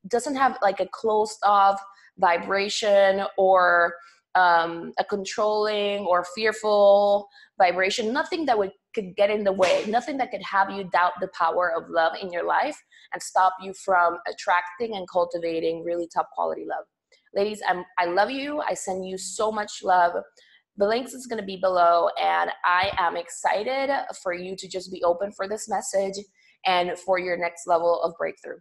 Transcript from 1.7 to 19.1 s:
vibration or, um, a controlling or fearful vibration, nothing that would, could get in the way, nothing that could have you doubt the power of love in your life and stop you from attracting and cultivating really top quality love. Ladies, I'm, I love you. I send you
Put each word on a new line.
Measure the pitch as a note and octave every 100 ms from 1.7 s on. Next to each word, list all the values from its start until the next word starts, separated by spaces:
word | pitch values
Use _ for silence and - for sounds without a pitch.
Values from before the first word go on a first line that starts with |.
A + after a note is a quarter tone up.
| G3 - - _ -
vibration | F#3 E3+ G3 G3 G3+ - G#3+ G3+ G3 G3 G3 -
or, | F#3+ F#3+ F3+ F3 E3+ E3+ - _ _
um, | F#3 F3+ E3+ E3+ E3+ E3 -
a |
controlling | F#3+ G3+ F#3+ - G#3+ G#3+ G#3+ G#3+ G3+ G3+
or | F#3+ F3
fearful | F3 - A3 G#3+ G#3+ G#3 G3+ G3+ G3+ G3+ G3+ - _ -
vibration, | F3+ F3 F#3+ G#3 A3
nothing | C4+ D#4+ E4+
that | C#4+ A3
would, | G3 - _
could | - F#3 F3
get | G3+
in | G#3+
the | G3+
way, | F#3+ F3+ - G#3+
nothing | A#3 D#4
that | C#4 -
could | F#3+
have | F#3+ G3 G3
you | G3
doubt | F#3 F3 F3+ -
the | F#3+
power | - E3 E3+ F3
of | E3 E3
love | E3 E3 -
in | G3
your | F3
life | E3+ D#3+ C4 D4 _ - _
and | F3
stop | - F#3+ F#3 F#3
you | G3
from | F#3+ - F3+ E3+ E3+ -
attracting | - - F3 - - A#3
and | G3+ F3+
cultivating | F#3 F3 F3 E3+ E3 E3 E3
really | E3+ F3 E3+
top | F3 D#3+
quality | - E3 D#3+
love. | D#3+ D3+ - _ _ _ _
Ladies, | G3 G#3 G#3 -
I'm, | F3+ F3 -
I |
love | F3 F3+ A3
you. | C4+ C#4+ D4
I | -
send | F3+ - F#3+
you | F#3